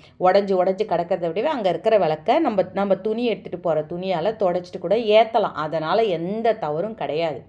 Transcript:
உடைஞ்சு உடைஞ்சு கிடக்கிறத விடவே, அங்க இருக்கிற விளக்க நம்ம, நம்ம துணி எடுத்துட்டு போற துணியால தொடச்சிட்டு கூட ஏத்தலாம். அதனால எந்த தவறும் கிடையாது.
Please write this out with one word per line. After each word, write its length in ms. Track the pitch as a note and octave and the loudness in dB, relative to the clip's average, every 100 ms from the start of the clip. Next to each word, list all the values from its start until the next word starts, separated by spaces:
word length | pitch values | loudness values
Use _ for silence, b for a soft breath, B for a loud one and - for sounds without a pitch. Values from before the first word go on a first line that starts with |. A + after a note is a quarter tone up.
| b b | b b
உடைஞ்சு 320 | F3+ F#3+ G3+ | 4 4 2
உடைஞ்சு 320 | F#3 F3+ F#3+ | 2 2 0
கிடக்கிறத 440 | G#3 E3+ F3 F#3 E3+ | 0 -2 0 -2 -2
விடவே, 160 | E3+ | -2
அங்க 240 | C#4+ C#4+ F#3+ | -2 0 -2
இருக்கிற 300 | E3 A3 G#3+ | 0 2 4
விளக்க 400 | E3 D3+ - D4 | 2 0 2 2
நம்ம, 240 | D4+ G3+ F3 | 2 0 -2
நம்ம 220 | F3+ G3+ | 0 0
துணி 300 | F#3+ A3 A3+ | 0 0 -2
எடுத்துட்டு 340 | B3 G3 - F3 | -2 -2 -6 -6
போற 240 | F3 D#3 | -2 0
துணியால 520 | D3+ F3 F#3+ E3+ F3+ A3 | -2 -6 -4 -2 -2 0
தொடச்சிட்டு 420 | F#3 F3+ F3+ F#3+ | 0 0 -4 -6
கூட 180 | E3+ G#3+ | 0 0
ஏத்தலாம். 580 | A3 G#3+ A3+ A#3 F3+ | 4 4 4 2 -2
அதனால 480 | - D#3 D#3+ D#3 G3+ | -4 -4 -4 -2 0
எந்த 520 | A3+ E3 E3+ A3 A3+ | 0 -2 -4 -2 -2
தவறும் 400 | G#3+ D3+ D3+ G#3+ | -2 -2 -4 -6
கிடையாது. 480 | G#3+ C#3 D3+ E3 B2 | -6 -6 -2 -4 -6